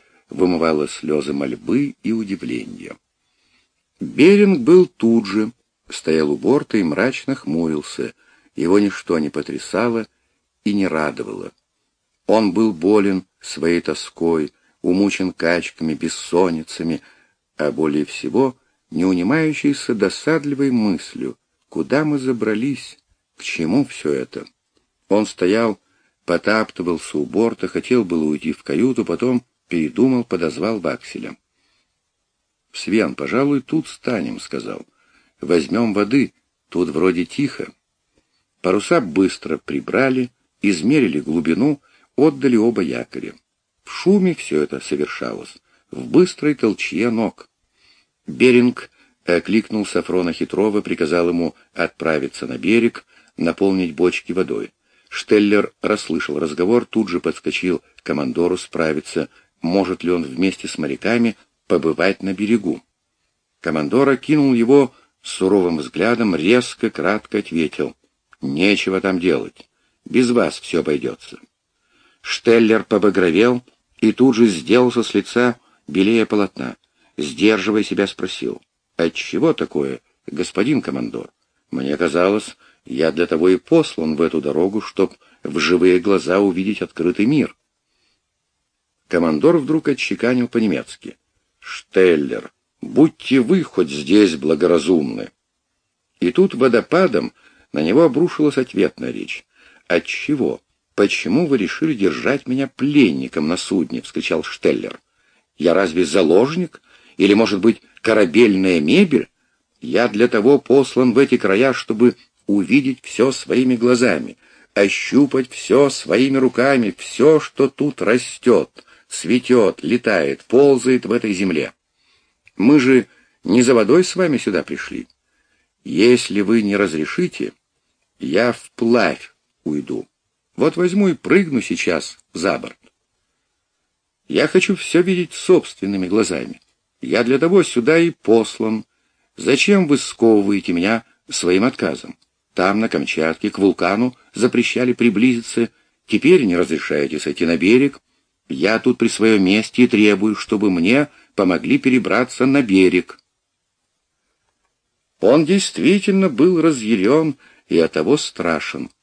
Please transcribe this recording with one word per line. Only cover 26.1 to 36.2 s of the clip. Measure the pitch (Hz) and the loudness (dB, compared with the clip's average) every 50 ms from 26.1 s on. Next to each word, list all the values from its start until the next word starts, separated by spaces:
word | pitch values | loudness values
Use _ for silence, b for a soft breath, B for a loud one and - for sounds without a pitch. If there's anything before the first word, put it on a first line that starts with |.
| _ _ _ | _ _ _
потаптывался | - 85 82 - 101 107 110 107 - - - 87 87 85 78 - - - | -2 -2 -2 0 0 0 0 -2 -4 -6 -6 -4 -4 -4 -4 -6 -6 -6
у | 76 71 | -6 -4
борта, | 64 69 98 113 117 107 - - 90 | -2 0 0 0 0 -2 -6 -8 -6
хотел | - 87 - - 123 123 104 | -6 -8 -2 0 0 0 0
было | 87 87 82 78 | 0 -2 -2 0
уйти | 76 76 71 - 80 | -2 -2 -4 -4 -6
в | 73 - | -8 -6
каюту, | _ - 69 85 117 131 123 120 101 | _ -4 -2 0 0 0 0 -2 -2
потом | - 85 80 120 127 127 120 - _ _ _ _ _ | -4 -4 -2 -2 0 0 -2 -4 _ _ _ _ _
передумал, | 90 85 78 - - - 120 131 131 123 117 | -4 -4 -4 -2 0 2 2 2 2 0 -2
подозвал | - 95 87 85 78 64 67 87 110 113 104 | -4 -4 -4 -4 -4 -4 -4 -4 -4 -4 -4
Вакселя. | 85 76 64 - - - - - - - - - _ _ _ _ _ _ _ _ _ _ _ _ _ _ _ _ _ _ _ _ _ _ _ _ _ _ - | -4 -6 -6 -8 -10 -14 -14 -14 -14 -14 -16 -20 _ _ _ _ _ _ _ _ _ _ _ _ _ _ _ _ _ _ _ _ _ _ _ _ _ _ -16
"Свен, | - - - 98 110 98 71 62 | -12 -6 -2 0 0 0 -2 -4
пожалуй, | - 69 69 92 123 139 143 143 135 | -8 -8 -4 -2 -2 0 0 -2 -2
тут | 131 - 151 160 - | -4 -4 -4 -4 -4
станем", — | - - - - 131 123 98 76 60 - - | -6 -12 -10 -6 -4 -4 -4 -4 -6 -10 -12
сказал. | - - - 64 53 52 50 - - _ _ _ _ _ _ _ _ _ _ _ | -12 -12 -12 -10 -10 -10 -12 -14 -16 _ _ _ _ _ _ _ _ _ _ _
"Возьмем | 80 73 87 82 71 - 87 113 120 110 95 | -2 0 0 0 0 0 -2 -2 0 0 0
воды, | 101 104 104 127 139 | 0 0 0 2 0